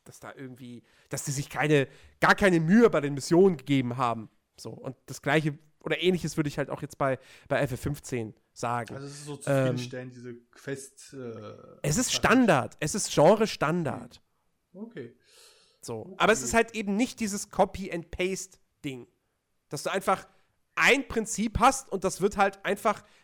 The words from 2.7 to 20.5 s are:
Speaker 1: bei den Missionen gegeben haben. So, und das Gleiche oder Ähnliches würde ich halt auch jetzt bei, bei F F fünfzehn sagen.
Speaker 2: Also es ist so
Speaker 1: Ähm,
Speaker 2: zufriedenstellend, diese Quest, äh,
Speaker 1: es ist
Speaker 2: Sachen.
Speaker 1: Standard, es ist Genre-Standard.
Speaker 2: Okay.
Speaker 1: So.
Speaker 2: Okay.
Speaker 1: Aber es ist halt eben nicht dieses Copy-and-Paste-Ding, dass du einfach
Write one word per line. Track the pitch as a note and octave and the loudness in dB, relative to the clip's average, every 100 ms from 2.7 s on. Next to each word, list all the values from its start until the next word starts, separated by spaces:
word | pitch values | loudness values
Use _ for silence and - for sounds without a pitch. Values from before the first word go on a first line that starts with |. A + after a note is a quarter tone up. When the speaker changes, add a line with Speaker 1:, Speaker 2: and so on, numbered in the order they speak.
| A3 A3+ | 8 8
Speaker 1:
bei | D#3 | 4
den | C#3+ | 0
Missionen | C#3+ - E3+ G3 D#3 | -4 2 6 6 4
gegeben | - C#3 B2 B2 | 0 0 0 0
haben. | B2 A2+ G#2+ _ _ _ | -2 -2 -8 _ _ _
So, | A2+ | -16
und | - - - - | -12 -14 -14 -16
das | C3+ | -8
Gleiche | C#3+ D3+ D3+ C#3+ _ _ | 0 0 0 -6 _ _
oder | - D#3 | -6 0
Ähnliches | F3 F3+ D#3+ - | 0 0 -2 -4
würde | D3 | -4
ich | D3+ | -4
halt | C3+ | -6
auch | C3+ | -8
jetzt | D3 - | -10 -4
bei, | C#3 B2+ - - - | -2 -2 -8 -20 -4
bei | B2+ | -2
F | C3+ | 0
F | B2 | -2
fünfzehn | C#3+ C#3+ - B2 A2 - _ | -6 -6 -6 -6 -6 -12 _
sagen. | - A#2 A#2+ A#2 | -8 -4 -4 -6
Speaker 2:
Also | C3+ C#3 | -12 -14
es | |
ist | C#3+ | -14
so | D3 | -14
Speaker 1:
Ähm, | C#3+ | -10
Speaker 2:
zufriedenstellend, | - C#3 C3 B2 B2 B2+ B2+ B2 | -2 0 2 -2 -6 -10 -14 -14
diese | B2 A#2+ _ | -16 -16 _
Quest, | _ - C3+ - - - | _ -10 -10 -12 -20 -20
äh, | C3+ A#2+ A2 G#2 - - - | -14 -12 -12 -14 -16 -20 -8
Speaker 1:
es | D3 E3+ | -2 -2
ist | B3+ | -2
Speaker 2:
Sachen. | - | 0
Speaker 1:
Standard, | D3 B3 A#3 C#3+ A2+ - | 4 4 6 4 0 -6
es | D3+ G#3+ | -6 -4
ist | - | -2
Genre-Standard. | - D3+ G#3+ A3 - D3 F3 D3 A2 - - _ _ _ _ _ | 6 6 6 2 -2 -2 -2 -4 -6 -12 -20 _ _ _ _ _
Speaker 2:
Okay. | F3+ A3+ D#3 A#2+ - _ _ - _ _ _ | -18 -16 -16 -16 -20 _ _ -20 _ _ _
Speaker 1:
So. | - A2 | -12 -12
Speaker 2:
Okay. | F3 F#3+ | -12 0
Speaker 1:
Aber | G3+ | 2
es | G#3 | 2
ist | A#2+ | 2
halt | A3+ A3+ | 0 0
eben | A3 G3+ G3+ | -4 -4 0
nicht | B3 - | -2 -2
dieses | A3 G3 - | -8 -6 -6
Copy-and-Paste-Ding, | - G3+ - G3 E3+ - - F#3 F#3 - _ _ _ D3 B2+ A#2 _ _ _ _ _ _ | 0 0 -2 -8 -10 -10 -4 -4 -4 -8 _ _ _ -12 -10 -14 _ _ _ _ _ _
dass | D3 | -10
du | E3 | -4
einfach | F#3 G3+ F#3+ - _ _ | -2 0 -2 -4 _ _